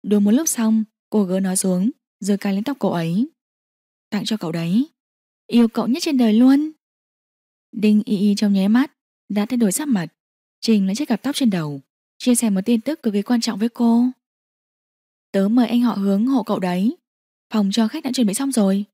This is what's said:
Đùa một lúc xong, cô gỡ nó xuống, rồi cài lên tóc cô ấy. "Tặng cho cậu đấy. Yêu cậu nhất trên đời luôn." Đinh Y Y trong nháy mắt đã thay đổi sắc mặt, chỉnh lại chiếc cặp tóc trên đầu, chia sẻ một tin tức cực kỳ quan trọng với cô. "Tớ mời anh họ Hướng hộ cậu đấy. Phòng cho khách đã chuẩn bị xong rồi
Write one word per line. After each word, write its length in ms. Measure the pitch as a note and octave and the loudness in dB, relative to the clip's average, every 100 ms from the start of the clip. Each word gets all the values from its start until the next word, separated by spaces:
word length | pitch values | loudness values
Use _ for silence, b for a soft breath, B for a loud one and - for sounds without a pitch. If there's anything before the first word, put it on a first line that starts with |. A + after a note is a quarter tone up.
Đùa 180 | F#3+ G#3 | 0 2
một 100 | G3+ | 4
lúc 180 | B3 E4 | 2 0
xong, 360 | - A3 A3 G#3+ _ _ | -2 0 0 -2 _ _
cô 140 | A3 | -2
gỡ 160 | F#3 F#3 | 0 -2
nó 160 | F#3+ F#3 | -2 -2
xuống, 340 | F#3+ F3+ G#3 - _ _ | 0 0 -2 -4 _ _
rồi 180 | F#3+ G3+ | -4 -2
cài 160 | G3+ | -2
lên 100 | G3 | -4
tóc 120 | A#3 C4+ | -4 -4
cô 100 | F#3+ | -4
ấy. 380 | E3+ E3 F3+ C#4+ _ _ _ _ _ _ _ _ | -2 -2 -2 -4 _ _ _ _ _ _ _ _
"Tặng 140 | G#3 | -8
cho 120 | - G#3+ | -4 -6
cậu 160 | E3 | -6
đấy. 360 | E3 E3 G3+ D4+ _ _ _ _ _ - | -6 -2 0 -2 _ _ _ _ _ 0
Yêu 220 | A#3+ A3+ | 2 2
cậu 180 | A#3 G3+ | 0 -2
nhất 160 | D4 | -2
trên 140 | E4+ C4+ | -2 2
đời 160 | A#3 | 2
luôn." 380 | G#3+ B3+ C#4 D#4 - _ _ _ _ _ _ _ _ _ | 4 6 4 0 -8 _ _ _ _ _ _ _ _ _
Đinh 300 | A3 G#3+ G#3 | -2 2 2
Y 120 | - G3+ | 2 0
Y 180 | G3+ | 0
trong 180 | G3+ G#3 | 2 2
nháy 160 | G3 F#3+ | 2 2
mắt 240 | A#3 D4 _ _ _ _ | 2 0 _ _ _ _
đã 180 | G#3 G#3 | -4 -2
thay 100 | B3 | 0
đổi 160 | G#3+ | 0
sắc 160 | F3+ D4+ | 0 -4
mặt, 180 | G#3 E3 _ _ _ _ _ | -4 -4 _ _ _ _ _
chỉnh 260 | - G#3+ F#3+ | 0 2 2
lại 80 | |
chiếc 140 | G#3+ D4 | -2 -4
cặp 140 | A3 | -4
tóc 140 | C4 C#4+ | -4 -2
trên 140 | C4 | 0
đầu, 300 | F3+ D3+ C#3 _ _ _ _ | 0 -6 -10 _ _ _ _
chia 160 | B3 | 0
sẻ 160 | A#3+ A3+ | 0 0
một 100 | F#3+ | -2
tin 160 | G3 A#3 | 0 -2
tức 220 | C4+ D#4 | -2 -4
cực 120 | A#3 | -2
kỳ 80 | G3+ | -4
quan 180 | G3+ B3 | -2 -2
trọng 180 | A#3 G3 | -2 -4
với 100 | A#3 | -6
cô. 380 | - A#3 A#3 B3 - _ _ _ _ _ _ _ _ _ _ _ | 0 2 2 0 -4 _ _ _ _ _ _ _ _ _ _ _
"Tớ 160 | G3 G3 | -2 2
mời 180 | A#3+ A#3+ | 2 2
anh 140 | A#3+ | 2
họ 140 | A#3+ | 0
Hướng 320 | G3 G3 G3 A#3+ | 0 0 0 0
hộ 160 | C4+ | -2
cậu 160 | G#3+ G#3 | -2 -2
đấy. 380 | F#3 F3+ G#3+ E4+ _ _ _ _ _ | -2 0 -2 -4 _ _ _ _ _
Phòng 180 | A3 G3 | -2 0
cho 160 | G#3 A3 | 0 -2
khách 160 | D#4 | -2
đã 80 | C#4 | -6
chuẩn 140 | C4 G#3+ | -2 -2
bị 80 | |
xong 180 | F#3+ C#4 | 0 -2
rồi 320 | B3+ G3 G3 G3+ | 0 2 0 -4